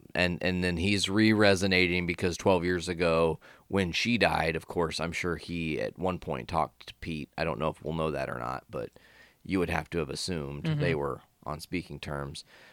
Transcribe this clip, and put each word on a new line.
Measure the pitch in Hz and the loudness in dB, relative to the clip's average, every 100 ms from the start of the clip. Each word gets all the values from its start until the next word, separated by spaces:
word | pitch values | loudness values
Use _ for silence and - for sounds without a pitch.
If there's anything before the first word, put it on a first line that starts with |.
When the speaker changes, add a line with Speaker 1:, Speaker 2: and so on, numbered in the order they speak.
| - | -8
Speaker 1:
and, | - 90 87 | 0 0 0
and | 90 92 | 0 0
then | 90 85 | 0 0
he's | 95 101 90 | 0 0 2
re-resonating | 101 110 107 104 98 98 92 90 90 87 | 4 6 8 6 4 4 4 4 2 -2
because | 85 92 82 | 0 -2 2
twelve | - 92 87 | 4 4 4
years | 90 82 | 0 -2
ago, | 85 87 80 82 78 - - - | 0 2 4 4 0 -8 -20 -4
when | 98 92 | 0 0
she | 82 113 117 | 0 0 4
died, | 90 80 80 80 | 4 4 0 -2
of | - | -4
course, | - 82 - | -2 -2 -2
I'm | 82 | -4
sure | 82 90 80 | -2 -4 -4
he | - 85 80 69 | -4 -4 -2 -2
at | 53 - | -4 -4
one | 90 90 | -4 -4
point | - 69 58 | -4 -6 -4
talked | 82 71 - - | -2 -2 -4 -20
to | - | -12
Pete. | - 78 69 - | -8 -6 -8 -4
I | 80 | -4
don't | 62 | -2
know | 78 | -2
if | - | -4
we'll | - | -4
know | 82 80 | -2 -2
that | 71 67 | -2 -4
or | 60 | -6
not, | 60 64 - | -6 -8 -8
but | - 57 - - - - _ | -10 -10 -12 -20 -20 -20 _
you | - 95 | -4 0
would | 85 | 0
have | 82 78 | -2 -2
to | 85 | -2
have | 73 | -4
assumed | 73 - 87 69 71 82 | -4 -4 -4 -4 -4 -2
Speaker 2:
Mm-hmm. | 151 | 0
Speaker 1:
they | 87 78 | 0 0
were | 71 64 - _ - | -2 -6 -12 _ -10
on | 73 | -10
speaking | - 90 80 73 | -6 -6 -6 -10
terms. | - 71 69 78 - - - | -8 -6 -6 -10 -16 -20 -20